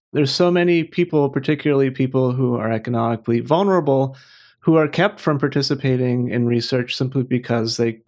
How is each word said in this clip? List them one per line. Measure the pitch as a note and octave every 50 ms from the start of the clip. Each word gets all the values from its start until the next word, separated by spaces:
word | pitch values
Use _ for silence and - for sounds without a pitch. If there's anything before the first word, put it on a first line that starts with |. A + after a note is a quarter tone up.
| _ _
There's | - C#3 D3 C3+
so | - - F3+ F3
many | F3 F3 F3 F3 F3 E3+ D#3
people, | D#3 - - F3 E3+ - D3+ C#3+ C#3
particularly | C#3 C#3+ C3+ - D3+ D3 - D3+ C#3+ C#3 C3+ C3+
people | C3 - C3 C3 C3 C3 C3 B2+
who | B2+ C3 C3 B2 A#2+
are | A2+ G#2+ A2
economically | A#2 A2+ A2+ A#2+ B2 A#2 A#2 A2+ A#2 A2 - - A#2 A#2
vulnerable, | A#2 B2 D#3 F3 G3+ G3+ F#3+ F3 D#3 C#3 C3+ C3+ C3+ C3 C3 - - _ - - - _ _ _
who | - - D#3+
are | D#3+ D#3 D3
kept | - - F3 G#3 G#3 -
from | - D#3+ D3+ C#3
participating | D3 C#3+ - D3 C#3 - C#3+ B2+ - C3+ B2+ B2 B2+ B2+ B2 B2+ B2 B2
in | G#2 B2 A#2+
research | A#2+ A#2+ A#2+ A#2 - C3 B2+ B2 A#2+ -
simply | - C3+ C3 C3 C#3
because | B2 - B2+ A#2+ B2 - B2 A#2 A2+ A2+ A2+
they, | - A#2+ A#2 A2 - _